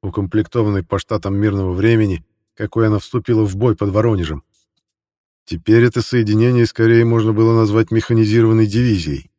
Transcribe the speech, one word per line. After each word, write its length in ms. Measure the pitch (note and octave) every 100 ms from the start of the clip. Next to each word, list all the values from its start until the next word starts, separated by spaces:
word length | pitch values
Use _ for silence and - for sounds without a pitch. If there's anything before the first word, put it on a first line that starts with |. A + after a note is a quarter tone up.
укомплектованной 800 | F#2+ F2+ G2 G#2+ G#2+ B2 G#2+ G2
по 160 | F2 G2
штатам 380 | - F#2+ G2 G2
мирного 380 | G#2 G2 F#2+
времени, 520 | F2+ G#2+ A2+ G#2+ F2 - _ _ _
какой 320 | G#2 - A2
она 120 | G#2
вступила 440 | - B2 A2 A2+
в 140 | G#2 F#2+
бой 180 | A#2+ G#2+
под 140 | G2+
Воронежем. 560 | G2 A#2 G#2 D#2+ D2+ _ _ _ _ _ _ _ _ _ _
Теперь 400 | - E2+ F#2+ A2+
это 180 | A#2+ A#2
соединение 640 | A2 B2 G#2+ G#2+ A#2+ B2 A#2
скорее 380 | - A2+ A#2
можно 300 | A#2 A2+ A2
было 200 | G#2+ A2+
назвать 380 | A2+ G#2+ G#2+ A2+
механизированной 720 | A2+ - A2+ A2 A2 A2+ A2+ G#2+
дивизией. 640 | G#2+ B2 G2+ D#2 C#2 -